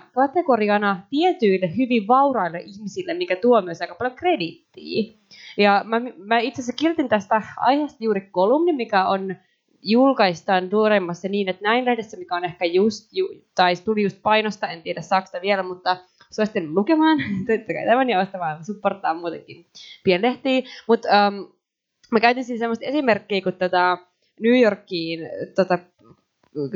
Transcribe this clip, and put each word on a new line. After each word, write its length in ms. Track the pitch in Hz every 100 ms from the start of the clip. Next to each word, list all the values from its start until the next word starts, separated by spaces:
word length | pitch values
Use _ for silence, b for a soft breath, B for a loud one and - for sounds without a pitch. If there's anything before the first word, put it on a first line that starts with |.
| -
kategoriana 880 | 247 269 349 349 233 208 208 208 185 -
tietyille 680 | 277 359 349 214 190 185 185
hyvin 300 | 254 240 196
vauraille 520 | 254 277 247 175 170
ihmisille, 540 | - 202 208 190 180
mikä 220 | 170 180 185
tuo 260 | 240 233
myös 200 | 180 165
aika 140 | 170 175
paljon 200 | 247 254
kredittiä. 960 | 349 311 165 - _ - 156 90 214 - B B B -
Ja 240 | 202 202
mä, 180 | 196 226 247 -
mä 220 | 202 233
itse 220 | 233 -
asiassa 160 | 240 -
kirjoitin 300 | 311 330 262
tästä 320 | 214 196 220 208 -
aiheesta 460 | 233 285 294 -
juuri 180 | 220 196
kolumni, 520 | 196 180 196 285 349
mikä 340 | 294 220 202 190
on 280 | 196 190 180 _ _ _ _ 175
julkaistaan 840 | 226 269 254 196 170 - 185 180
tuoreimmassa 600 | 208 214 208 175 175 190
niin, 200 | 202 190
että 140 | 185
näin 220 | 208 233 247
lehdessä, 320 | 233 214 185
mikä 180 | 180 175
on 100 | 175
ehkä 200 | 170 175
just, 480 | 175 214 214 -
ju-, 280 | 185 185 - _ -
tai 200 | 180 180
tuli 280 | 180 214
just 140 | 202 196
painosta, 440 | 220 214 214 202 196
en 140 | 170
tiedä 200 | 165 175
saako 240 | 165 190 185
sitä 160 | 185
vielä, 220 | 190 196
mutta 340 | 185 180 185 180 b b b
suosittelen 440 | - 214 214 160 165
lukemaan, 420 | 208 311 320 302 269
<laughs> 140 | 196 185
totta 260 | 220 -
kai 120 | - -
tämän 240 | 247 262
ja 100 | 185
ostamaan, 460 | 196 190 165 156 165
supporttaa 480 | 208 196 190 151
muutenkin 520 | 165 170 156 - - _ B B B
pienlehtiä. 580 | - 175 233 - 269 262 254 B -
Mut, 180 | 226 -
ähm, 300 | 202 202 202 180 _ _ _ _ _ _
mä 80 | 226
käytin 240 | 233 247
siinä 160 | 240 233
semmoista 260 | 233 226 233
esimerkkiä, 560 | 294 262 202 - 196
kun 120 | 185
tota 440 | 185 185 180 180 175 - _ _ -
New 220 | 220 247
Yorkiin, 580 | 226 196 - 180 165 165 160 95 175 -
tota, 240 | 185 180 - _ 113 _ _ _ _ 143 139